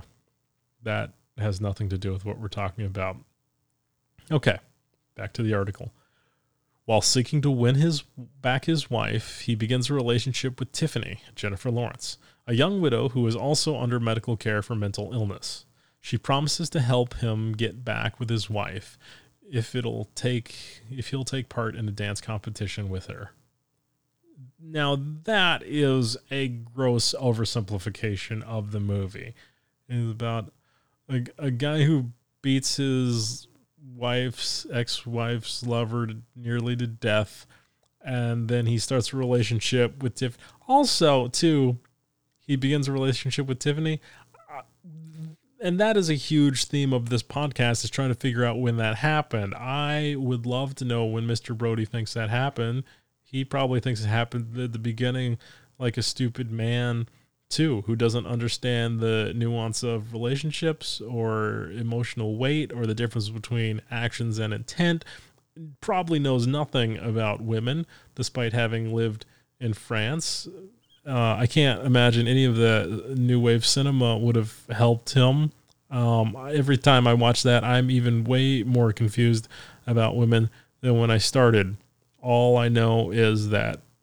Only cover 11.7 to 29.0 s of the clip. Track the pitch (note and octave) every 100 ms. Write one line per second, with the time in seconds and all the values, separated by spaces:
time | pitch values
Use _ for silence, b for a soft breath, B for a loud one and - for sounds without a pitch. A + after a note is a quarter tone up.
11.7 | A#2+ A2+ - - - b b - A#2 E3
12.7 | G3+ D#3+ A#2 B2+ B2+ A2+ A2+ C3+ D3+ D#3
13.7 | B2+ B2 B2 A#2 A2 - A2+ A#2 G#2 -
14.7 | A2+ G#2 G2+ G#2 B2 G#2 F#2+ - - -
15.7 | _ _ _ - A#2 - C#3 D3 - E3
16.7 | C3+ A#2+ B2 B2 - A#2 A2 A2 G#2+ A2+
17.7 | A2+ A#2+ A2 A2 - A#2 A2+ - G#2 G2+
18.7 | F#2 - - B B B _ A3 C3 A2
19.7 | B2+ A#2+ A2+ - - B2 B2 - - -
20.7 | - A2 C3 - C3+ B2 C3+ B2+ - A2+
21.7 | A2 G#2+ G2+ G#2 G#2 - G#2+ - G#2+ G2+
22.7 | - G2 F#2 - G2 G#2 - _ _ _
23.7 | _ _ _ _ _ _ C4 B2+ _ D#3+
24.7 | D3+ C#3+ C#3+ C#3+ D3+ F#3 G#3+ F3+ D3+ F#2+
25.7 | D3 C#3+ C3 A2+ A#2 - C#3 C3+ A#2+ A#2
26.7 | B2 C3 A#2+ - - B2+ A2+ A2 A#2+ G2
27.7 | G2+ A2+ - A2 G2 - A2 G#2 A2+ G#2
28.7 | G#2 G2+ G2+